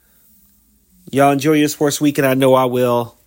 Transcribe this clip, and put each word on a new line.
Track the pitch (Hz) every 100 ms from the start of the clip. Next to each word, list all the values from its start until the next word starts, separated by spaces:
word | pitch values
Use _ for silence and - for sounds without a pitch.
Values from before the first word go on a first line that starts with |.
| _ _ _ _ _ _ _ _ _ _ -
Y'all | 131 139
enjoy | 139 147
your | 151 147
sports | - 147 -
weekend. | 147 143 135
I | 131
know | 135
I | 131
will. | 127 123 123 120 117 _